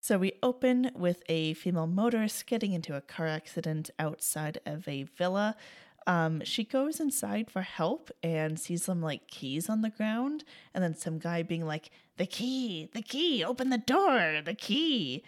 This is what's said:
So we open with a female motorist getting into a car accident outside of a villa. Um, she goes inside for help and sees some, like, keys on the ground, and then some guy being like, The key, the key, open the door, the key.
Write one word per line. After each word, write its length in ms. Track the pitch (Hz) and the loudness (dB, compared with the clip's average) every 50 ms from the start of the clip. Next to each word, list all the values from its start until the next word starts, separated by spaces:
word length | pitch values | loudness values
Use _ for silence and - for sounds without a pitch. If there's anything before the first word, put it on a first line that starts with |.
So 140 | - - 226 | 0 2 2
we 160 | 190 185 196 - - | 4 4 2 0 2
open 480 | - 254 247 254 - 254 254 247 254 254 254 | 0 0 0 2 2 4 4 4 2 0 0
with 280 | - 180 175 175 175 - - | 0 0 0 0 0 -2 -2
a 240 | 165 165 160 156 160 | 0 0 2 0 -2
female 320 | - - 190 175 170 160 | -2 -2 0 0 2 0
motorist 600 | 160 175 190 214 240 240 226 220 214 - - - | 0 2 2 2 4 4 2 0 0 -2 -4 -4
getting 260 | - 240 226 226 202 | -2 -2 0 0 0
into 240 | 190 170 160 - 151 | -2 -2 -4 -4 -6
a 60 | 143 | -8
car 240 | - - - - 165 | -8 -10 -6 -4 -2
accident 640 | 160 156 156 - - - - 165 165 156 156 156 - - - | -2 -2 -4 -6 -6 -8 -4 -2 -2 -2 -2 -4 -6 -4 -4
outside 600 | 156 156 151 - - - - 156 156 156 156 - _ | -2 -2 -2 -4 -4 -4 -2 -2 -4 -4 -6 -6 _
of 240 | - 147 156 190 - | -8 -8 -8 -6 -6
a 140 | 143 139 | -6 -6
villa. 540 | 139 151 _ - 175 180 185 196 208 214 220 - - - - - - - _ _ - | -6 -8 _ -2 0 0 2 2 0 0 -2 -4 -10 -20 -20 -20 -20 -20 _ _ 0
Um, 360 | - 180 170 165 160 160 156 | 2 4 4 4 4 2 0
she 220 | - - - - 226 | -2 -2 -2 -2 -2
goes 360 | - - 262 269 294 311 - | 0 2 2 2 2 0 0
inside 500 | 330 285 262 - - 202 202 208 220 - | 0 0 0 0 -2 -2 -2 -2 -2 -2
for 100 | - 190 | -2 -4
help 500 | 185 - - - 170 165 240 330 - - - _ | -4 -4 -2 0 0 0 0 -2 -6 -12 -18 _
and 360 | - 165 165 156 156 156 156 160 | -2 0 0 2 0 0 -2 -4
sees 240 | - - 170 170 | -4 -2 -2 -2
some, 200 | - - 185 175 | 0 0 0 0
like, 260 | 165 160 147 143 _ _ | 0 -2 -4 -4 _ _
keys 400 | - - - 135 135 151 170 - | -16 -10 -8 -4 -4 -2 -2 0
on 140 | 220 220 | 0 0
the 80 | 220 220 | 0 0
ground, 540 | 214 - 214 214 220 226 247 277 302 302 - - - - - - | 0 -2 -2 0 0 0 0 0 -2 -4 -6 -10 -20 -20 -20 -8
and 100 | _ 185 | _ 0
then 120 | 185 170 160 | 0 0 0
some 240 | - - 175 165 160 | -2 -4 -4 -4 -2
guy 240 | - 170 170 170 | -2 -2 -2 -2
being 240 | 165 170 175 165 165 | 0 0 -2 -2 -2
like, 240 | 160 151 156 - - _ - _ _ _ | -2 -4 -6 -6 -10 _ -20 _ _ _
The 80 | - 180 | -4 -4
key, 640 | 185 - - 208 247 262 262 254 233 185 160 156 - _ | -4 -2 -4 -2 -2 0 -2 -2 -2 -4 -4 -6 -8 _
the 80 | 220 | -10
key, 420 | 220 - - 269 320 359 302 233 160 | -8 -6 -2 0 2 2 2 2 2
open 240 | 180 254 247 262 262 | 0 0 0 0 0
the 80 | 262 | 0
door, 640 | 240 214 - 262 330 392 381 277 240 180 160 156 151 | 0 2 4 4 6 6 6 6 6 4 4 2 0
the 120 | 151 - 208 | -2 -4 -6
key. 680 | - - - 202 285 320 330 285 240 170 135 123 147 - | -6 -2 0 2 2 4 2 2 2 0 -2 -4 -6 -8